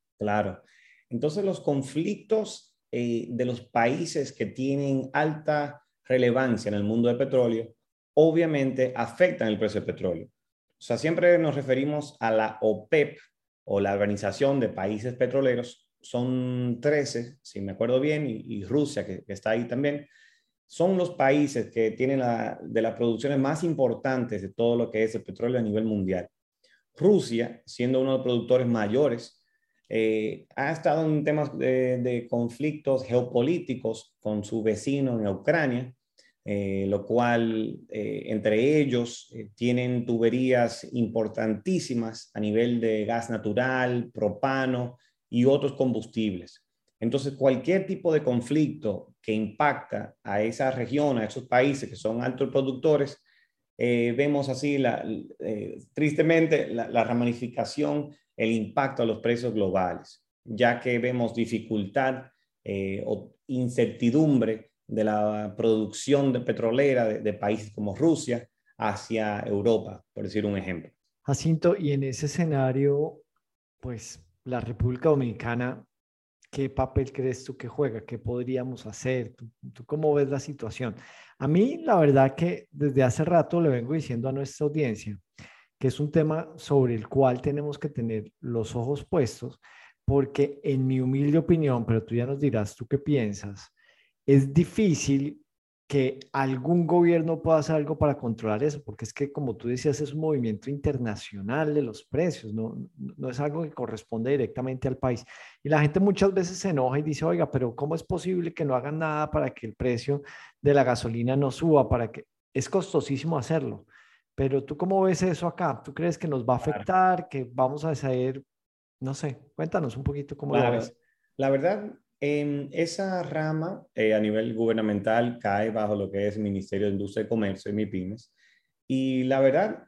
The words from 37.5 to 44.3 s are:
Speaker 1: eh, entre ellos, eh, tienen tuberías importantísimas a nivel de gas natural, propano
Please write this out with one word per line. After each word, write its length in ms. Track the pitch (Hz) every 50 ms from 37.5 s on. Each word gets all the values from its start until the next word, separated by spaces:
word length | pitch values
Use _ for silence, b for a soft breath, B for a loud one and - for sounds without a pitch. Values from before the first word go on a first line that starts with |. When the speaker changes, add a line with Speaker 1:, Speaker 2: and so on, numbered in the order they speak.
| 110 110 110 110 - - - -
Speaker 1:
eh, 360 | - 110 104 107 107 104 -
entre 540 | - 110 107 - 107 107 110 123 143 156 151
ellos, 520 | 143 135 123 120 117 120 - - - - -
eh, 160 | 110 107 101 -
tienen 500 | - 120 123 123 123 123 123 123 120 117
tuberías 800 | 120 117 113 117 113 120 127 131 127 127 120 120 117 - - - -
importantísimas 1400 | - 120 113 104 117 117 110 107 107 113 113 110 107 104 - 185 185 170 - - 123 117 113 113 110 - - - -
a 60 | 107
nivel 400 | 107 107 104 113 120 120 120 117
de 240 | 113 113 110 107 104
gas 260 | 110 117 117 117 -
natural, 800 | 113 107 107 107 101 123 127 131 127 127 127 123 123 120 120 -
propano 840 | - 107 107 104